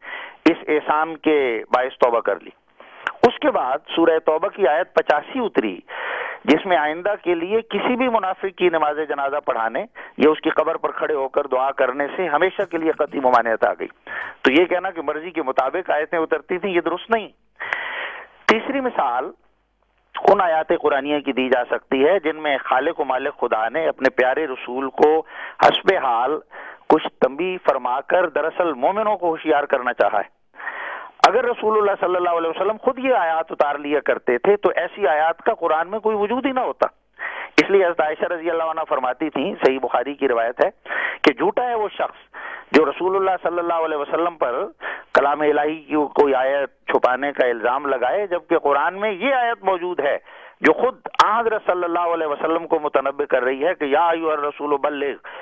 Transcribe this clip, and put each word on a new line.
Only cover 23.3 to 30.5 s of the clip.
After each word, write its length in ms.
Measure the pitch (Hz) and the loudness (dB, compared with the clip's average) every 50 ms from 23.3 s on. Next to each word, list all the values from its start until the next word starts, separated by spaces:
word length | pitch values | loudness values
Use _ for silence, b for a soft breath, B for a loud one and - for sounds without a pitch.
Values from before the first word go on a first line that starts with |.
| 147 | -6
खुदा 320 | - 127 120 110 110 110 113 | -4 -2 -2 0 0 -2 -2
ने 160 | 117 156 160 | -2 -2 -2
अपने 220 | 151 135 - 131 131 - | -4 -2 0 0 0 2
प्यारे 320 | - 127 127 135 156 160 143 | 2 2 2 2 0 -2 -4
रसूल 400 | 131 - - - 127 127 139 131 - | -6 -8 -8 -8 -6 -6 -6 -6 -2
को 220 | - 160 151 156 160 156 B B B B B B B | 2 4 4 4 2 0 B B B B B B B
हस्ब 320 | - - 135 - - - 196 170 135 | 4 4 4 2 0 0 0 0 2
हाल 380 | 131 117 117 123 143 156 156 - _ B B B B B B B B | 0 0 0 0 0 -2 -4 -8 _ B B B B B B B B
कुछ 160 | 147 156 - - _ - - | 2 2 0 -2 _ 0 0
तंबीह 340 | 131 135 143 175 185 185 180 - | 0 0 0 -4 -4 -4 -4 0
फरमाकर 600 | - 139 135 123 123 123 135 135 - 170 180 180 170 135 | 0 0 0 0 -2 -4 -4 -4 0 2 2 2 2 0
दरअसल 400 | 147 147 160 - - 180 170 147 120 | -2 -2 -2 -2 -2 -2 -2 -2 0
मोमिनों 380 | 127 165 190 208 220 214 214 | 0 0 0 0 -2 -2 -2
को 140 | 185 175 170 | -2 -2 -2
होशियार 360 | 160 156 - 156 151 143 147 | -2 -2 0 0 2 2 2
करना 260 | 143 - 131 123 123 120 | 0 -2 -2 -2 -2 0
चाहा 240 | - 113 101 98 104 | 0 0 2 2 -2
है। 100 | - - _ _ _ _ | -4 -4 _ _ _ _